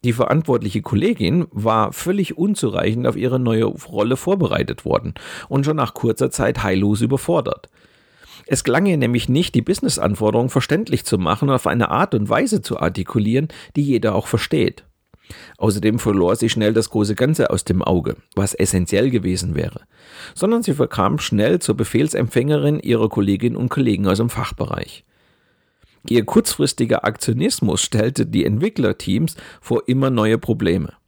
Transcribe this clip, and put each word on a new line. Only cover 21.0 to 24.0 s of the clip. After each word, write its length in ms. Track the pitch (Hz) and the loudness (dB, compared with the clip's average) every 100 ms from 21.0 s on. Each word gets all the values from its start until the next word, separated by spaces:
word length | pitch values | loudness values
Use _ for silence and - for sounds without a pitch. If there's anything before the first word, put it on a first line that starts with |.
| 92 156 | 0 0
schnell 400 | - 107 110 175 | -2 0 2 2
zur 160 | - 113 | 0 -2
Befehlsempfängerin 1040 | 117 117 151 - 120 143 139 151 143 151 | 0 0 0 0 0 0 2 2 2 0
ihrer 300 | - 117 110 | 0 2 2
Kolleginnen 460 | - 98 98 120 113 | 0 0 2 0 -2
und 140 | 123 | -4
Kollegen 380 | - 123 95 | 0 0 2